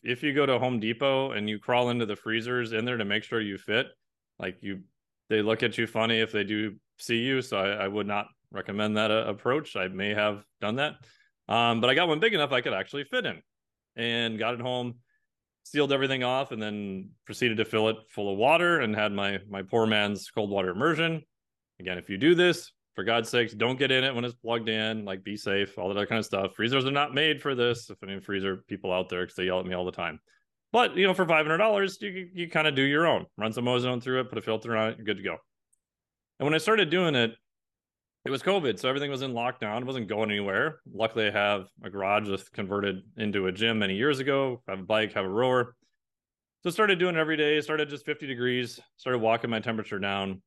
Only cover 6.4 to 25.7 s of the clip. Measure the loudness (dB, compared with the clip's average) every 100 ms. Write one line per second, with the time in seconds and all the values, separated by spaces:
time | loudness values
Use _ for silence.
6.4 | -2 -2 -4 -6 _ -14 -4 -2 0 -2
7.4 | -2 0 0 0 -2 -2 -2 -4 -6 _
8.4 | _ -10 -6 -2 0 2 2 2 0 -2
9.4 | 0 -2 -2 -6 -4 -4 -2 0 0 -2
10.4 | -10 _ -4 -2 -4 -6 -20 _ _ _
11.4 | -2 2 2 4 4 4 2 2 2 2
12.4 | 0 0 0 -2 -4 -8 -6 -4 -4 -8
13.4 | -14 _ _ _ _ -6 -2 0 -2 -2
14.4 | -2 -2 -4 -4 -4 -8 _ _ _ _
15.4 | _ _ -4 0 2 4 2 0 0 0
16.4 | -2 -4 -4 -4 -6 -8 -10 -16 -16 0
17.4 | 0 2 0 2 2 0 -6 -6 -4 2
18.4 | 4 4 4 2 0 0 0 0 -2 -4
19.4 | -6 -10 -2 2 4 2 2 -2 -6 -4
20.4 | -2 0 -2 0 0 2 0 -2 -10 _
21.4 | _ _ _ -12 -8 -8 -6 2 4 6
22.4 | 6 2 -4 _ _ -6 0 0 2 0
23.4 | 0 0 0 2 2 2 2 0 -4 -6
24.4 | -4 -2 0 0 -2 -2 -6 -8 -8 -8
25.4 | -2 0 0